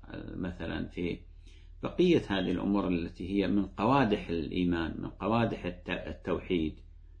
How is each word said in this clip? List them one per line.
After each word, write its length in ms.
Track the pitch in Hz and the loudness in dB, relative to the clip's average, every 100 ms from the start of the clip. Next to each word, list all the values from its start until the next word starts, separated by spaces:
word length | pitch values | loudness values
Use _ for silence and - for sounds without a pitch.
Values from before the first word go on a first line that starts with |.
| - - 80 82 | -14 -12 -10 -6
مثلًا 520 | 90 87 85 85 85 | -6 -4 -6 -4 -4
في 320 | - 87 87 - - - - - - | -4 -4 -4 -10 -20 -20 -20 -20 -8
بقية 380 | - - 180 156 - | -4 4 6 6 4
هذه 220 | 98 92 | 0 0
الأمور 360 | 90 101 101 92 | 0 2 2 2
التي 420 | 87 87 - 92 | 0 -2 -6 -2
هي 180 | 101 95 | 0 2
من 180 | 101 92 | 2 0
قوادح 640 | - 107 139 113 104 - | 0 4 4 4 2 0
الإيمان، 720 | 85 73 90 87 85 80 - | -2 -2 2 2 2 0 -4
من 80 | 87 | -8
قوادح 560 | - 95 113 110 - 90 | -4 0 2 2 0 -6
الت-، 240 | - - | -6 -6
التوحيد، 880 | 90 73 78 - 80 - 90 78 - - - - - | -6 -6 -8 -4 -2 0 0 0 -4 -16 -20 -20 -18